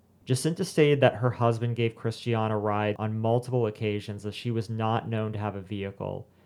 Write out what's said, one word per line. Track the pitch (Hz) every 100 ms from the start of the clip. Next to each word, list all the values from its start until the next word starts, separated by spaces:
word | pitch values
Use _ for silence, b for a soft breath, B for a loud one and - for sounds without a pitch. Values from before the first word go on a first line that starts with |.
| _ _ -
Jacinta | 127 156 170
stated | 180 - 147 143
that | 127 -
her | 123
husband | - 117 113 120
gave | 117 117 -
Christiana | 113 - 120 113 110
a | 107
ride | 104 104 107 107
on | 107 110
multiple | 113 120 123 123 110
occasions | - 107 104 104 101 104
as |
she | - 120
was | 113 110
not | 113 110 113 -
known | 110 110
to | 107
have | 104 98
a |
vehicle, | 92 104 98 - 98 95 - b